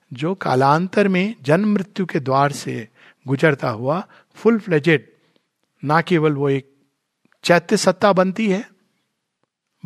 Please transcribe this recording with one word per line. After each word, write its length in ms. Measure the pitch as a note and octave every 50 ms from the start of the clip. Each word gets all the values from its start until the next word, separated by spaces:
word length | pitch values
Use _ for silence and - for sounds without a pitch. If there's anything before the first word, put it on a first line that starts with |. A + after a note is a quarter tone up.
| _ _ C#3
जो 220 | A#2+ C#3+ E3 F#3+
कालांतर 720 | F#3 - - B2+ B2+ C3+ C#3 D3 D#3+ F3+ F#3 - G#3+ G3+ G3
में 260 | F#3+ F3+ F#3 G#3 A#3 - C3
जन्म 260 | C3+ D3+ F3+ G#3 G#3+
मृत्यु 380 | G#3 G3+ F#3+ - _ - F#3+
के 140 | F3 - -
द्वार 320 | C3 C3 C3 C3+ C#3 C#3+ C#3
से 360 | - - - B2+ B2 A2 - _ _ _ - _ _ _
गुजरता 420 | B2+ C#3 C#3 E3 D#3+ C#3+ C3 - C3
हुआ 380 | A2+ G#2 A#2+ C3 D3+ F3+ G#3 - _ _ _ _ _
फुल 240 | - - G#3+ A#3 G#3+
फ्लेजेड, 540 | - - E3+ D3+ C3+ E3+ D#3+ C3+ - _ _ _ _ _ _ _ _ _ _ _ _ _ _ _ -
ना 160 | C#3 D3+ E3
केवल 320 | D#3+ - F#3 D#3+ D3+ D#3 D3
वो 160 | C#3 C#3+ C#3+
एक 240 | C#3 C#3 C3 _ _ _ _ _ _ _ _ _ _ _ _ _ _ _ -
चैत्य 320 | - F3 F3 E3+ - A3+
सत्ता 360 | F#3+ - G3 F3 - - G#3 F#3+
बनती 380 | F3 F#3 F#3+ F3+ - A3 G#3
है, 220 | F#3 F#3+ B3 - _ _ _ _ _ _ _ _ _ _ _ _ _ _ _ _ _ _ _ _ _ _ -